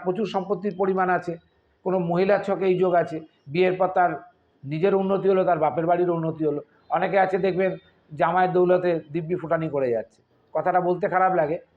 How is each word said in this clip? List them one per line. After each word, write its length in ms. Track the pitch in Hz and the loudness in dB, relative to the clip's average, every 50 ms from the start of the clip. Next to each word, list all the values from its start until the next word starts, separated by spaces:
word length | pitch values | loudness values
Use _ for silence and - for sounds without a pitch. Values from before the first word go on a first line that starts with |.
| - | -2
প্রচুর 220 | 185 180 196 220 | -4 -2 -2 -4
সম্পত্তির 500 | 175 190 196 185 185 202 180 190 208 180 180 | -4 -4 -4 -4 -4 -6 -4 -4 -6 -4 -2
পরিমাণ 320 | 202 190 190 190 185 180 | -2 -2 0 0 0 0
আছে, 280 | 180 175 175 180 165 165 _ _ _ _ _ _ _ _ - | 0 -2 -2 -4 -10 -10 _ _ _ _ _ _ _ _ -6
কোনো 160 | 185 185 190 | -2 -2 -2
মহিলার 440 | 175 170 170 175 190 190 202 185 190 | 0 0 0 0 2 2 2 2 2
ছকে 220 | 196 196 165 190 | -2 -4 -2 0
এই 140 | 190 180 170 | 0 2 2
যোগ 140 | 185 180 170 | 2 2 2
আছে, 260 | 170 165 165 160 156 - - _ _ _ 139 | 2 0 0 -4 -12 -12 -14 _ _ _ -8
বিয়ের 260 | 143 175 185 185 180 | 0 2 2 2 2
পর 140 | - 190 180 | 0 -2 0
তার 480 | - 190 180 170 160 160 - - _ _ _ _ _ _ - | 2 2 2 0 0 -4 -12 -16 _ _ _ _ _ _ -12
নিজের 320 | 135 151 156 175 196 190 | -8 -6 0 0 2 2
উন্নতি 340 | 190 190 190 196 190 160 190 | 2 0 0 0 0 2 2
হলো, 140 | 196 190 185 | 2 2 4
তার 160 | 180 175 156 | 2 2 2
বাপের 260 | 156 151 143 170 160 | 2 0 0 0 0
বাড়ির 240 | 165 175 175 180 175 | 0 2 2 2 0
উন্নতি 360 | 170 165 160 160 160 156 160 | 0 -2 -2 -4 -4 -2 -2
হলো। 160 | 151 147 147 - _ _ _ _ - | -2 -2 -2 -6 _ _ _ _ -6
অনেকে 300 | 151 165 185 185 165 196 | -4 -2 -2 0 2 2
আছে 180 | 190 185 185 196 | 2 2 0 0
দেখবেন 400 | 175 190 175 175 190 185 165 165 _ _ _ _ _ _ 156 | 0 0 0 0 0 -2 -2 -4 _ _ _ _ _ _ -4
জামাইয়ের 380 | 143 165 165 170 185 185 180 170 | -2 0 2 2 2 2 2 4
দৌলতে 460 | 185 180 175 180 180 175 180 170 160 160 147 | 2 4 4 4 2 4 2 0 0 -4 -6
দিব্যি 240 | 143 170 165 156 180 | -6 -6 -4 -4 -6
ফুটানি 340 | - 160 151 170 165 160 156 | -6 -2 -2 -2 -2 -2 -2
করে 220 | 139 139 135 127 | -2 -2 -2 0
যাচ্ছে। 300 | 117 110 110 - _ _ _ _ _ _ _ _ - | 0 -2 -4 -6 _ _ _ _ _ _ _ _ -6
কথাটা 280 | 156 147 180 175 180 | -4 -2 0 0 2
বলতে 260 | 175 175 180 165 202 180 | 2 0 -2 0 -2 -2
খারাপ 260 | 175 185 185 185 185 | 0 2 2 2 2
লাগে 260 | 175 156 143 160 175 - _ _ | 2 0 0 -2 -6 -8 _ _